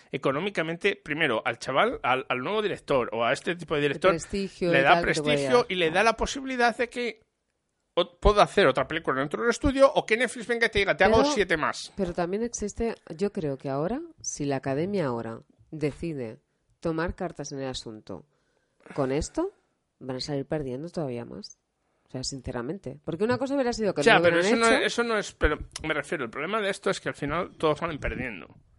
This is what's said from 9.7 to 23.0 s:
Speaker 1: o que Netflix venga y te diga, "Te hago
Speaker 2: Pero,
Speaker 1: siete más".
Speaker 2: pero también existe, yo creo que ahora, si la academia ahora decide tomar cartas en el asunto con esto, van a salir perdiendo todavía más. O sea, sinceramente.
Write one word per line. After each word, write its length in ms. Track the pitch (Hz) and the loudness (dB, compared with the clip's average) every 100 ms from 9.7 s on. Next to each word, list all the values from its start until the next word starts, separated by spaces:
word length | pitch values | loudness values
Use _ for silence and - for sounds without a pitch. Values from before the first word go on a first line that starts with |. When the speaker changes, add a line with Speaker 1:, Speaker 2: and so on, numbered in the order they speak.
| 262 269 | 6 6
Speaker 1:
o 120 | - | 6
que 120 | - 220 | 0 0
Netflix 300 | 240 254 214 | 0 -4 -6
venga 200 | 233 226 | 0 0
y 40 | |
te 80 | 208 | 2
diga, 160 | 185 151 | 0 4
"Te 80 | |
hago 140 | 190 226 | 6 6
Speaker 2:
Pero, 120 | 285 | 4
Speaker 1:
siete 260 | 277 180 160 | 2 0 2
más". 360 | 127 - - - | 0 -4 -10 -6
Speaker 2:
pero 160 | 180 | -4
también 300 | 175 175 202 | -2 -2 -2
existe, 520 | 233 - 208 - 226 - - 160 | -4 -6 -8 -4 -6 -6 -12 -4
yo 140 | 202 | -4
creo 240 | 202 151 135 | -2 -4 -4
que 120 | 143 | -4
ahora, 300 | 135 170 262 339 - | -2 -2 -4 -8 -12
si 240 | - - 143 | -12 -6 -2
la 100 | 135 | -2
academia 500 | 139 135 180 202 143 | -2 -2 -2 -2 -2
ahora 320 | 117 113 113 - _ _ | -2 -6 -10 -16 _ _
decide 680 | 156 147 - 170 143 113 123 _ _ _ _ | -6 -4 -4 -8 -6 -8 -12 _ _ _ _
tomar 340 | 170 160 175 | -4 -2 -4
cartas 380 | - 180 165 151 | -4 -8 -8 -10
en 80 | 139 | -8
el 80 | 135 | -8
asunto 560 | 127 120 107 - 90 - _ _ _ _ _ - | -8 -10 -14 -12 -14 -14 _ _ _ _ _ -12
con 180 | - 131 | -4 -2
esto, 400 | 139 - - 381 _ _ _ _ _ | -2 -4 -4 -6 _ _ _ _ _
van 180 | 131 127 | -10 -8
a 40 | |
salir 240 | 151 139 | -6 -6
perdiendo 460 | 131 156 135 127 170 | -4 -4 -4 -8 -8
todavía 340 | 180 139 120 | -6 -6 -6
más. 340 | 120 127 - - _ _ _ _ _ | -10 -14 -16 -20 _ _ _ _ _
O 40 | |
sea, 120 | 127 | -10
sinceramente. 760 | 127 135 120 123 120 190 127 143 | -8 -8 -8 -8 -6 -8 -10 -12